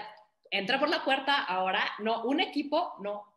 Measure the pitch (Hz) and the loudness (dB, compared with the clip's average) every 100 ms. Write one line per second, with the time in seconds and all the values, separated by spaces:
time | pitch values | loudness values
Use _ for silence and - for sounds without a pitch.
0 | - - _ _ - 196 196 254 294 339 | -2 -16 _ _ -4 -2 0 2 2 2
1 | 285 269 277 285 - 185 185 202 262 - | 2 2 4 2 2 0 2 0 -2 -2
2 | 214 220 233 302 - 285 285 302 359 - | -2 0 0 0 0 -2 0 0 0 -4
3 | 202 208 - | -6 -6 -10